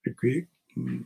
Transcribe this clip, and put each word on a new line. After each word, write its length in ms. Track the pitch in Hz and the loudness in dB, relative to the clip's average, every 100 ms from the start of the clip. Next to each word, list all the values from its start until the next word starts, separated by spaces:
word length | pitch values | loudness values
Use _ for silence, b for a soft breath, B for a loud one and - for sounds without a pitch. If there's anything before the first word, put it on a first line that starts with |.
e 140 | - | -4
qui, 320 | - 123 143 175 _ _ - | 0 2 2 -4 _ _ -6
mm, 220 | - 62 | -4 -4